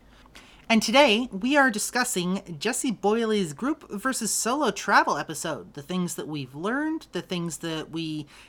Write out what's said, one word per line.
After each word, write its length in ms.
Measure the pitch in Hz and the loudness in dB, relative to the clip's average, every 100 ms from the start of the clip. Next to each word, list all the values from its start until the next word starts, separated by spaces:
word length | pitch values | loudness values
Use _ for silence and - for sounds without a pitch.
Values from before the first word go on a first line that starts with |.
| - - - - - - - | -20 -20 -20 -20 -20 -12 2
And 140 | 226 | 2
today, 440 | 214 247 294 208 247 | 4 6 6 6 0
we 260 | 190 240 294 | -4 2 4
are 140 | 262 | 4
discussing 840 | 208 - 247 247 190 175 190 - 156 | 2 -2 -2 0 0 0 -2 -4 -6
Jesse 320 | 208 254 285 | -4 -2 -2
Boyley's 640 | 202 202 220 220 214 170 | 0 2 2 2 0 0
group 360 | 143 247 320 - | -2 -4 -4 -6
versus 400 | 202 262 - 220 | -6 -4 -2 -2
solo 400 | - 220 277 269 | -2 0 0 0
travel 480 | - - 233 320 147 | 0 4 4 4 0
episode. 560 | 151 151 175 131 90 | -4 -6 -6 -6 -8
The 80 | - | -14
things 320 | 139 180 175 | -4 -2 -2
that 140 | - 143 | -4 -6
we've 260 | 151 127 | -6 -8
learned, 540 | 139 190 262 311 320 - | -6 -4 -2 -2 -4 -6
the 120 | 180 | -8
things 340 | - 180 170 151 | -4 -4 -4 -6
that 320 | 170 160 - | -6 -6 -6
we 380 | 160 160 156 147 - | -6 -6 -6 -10 -16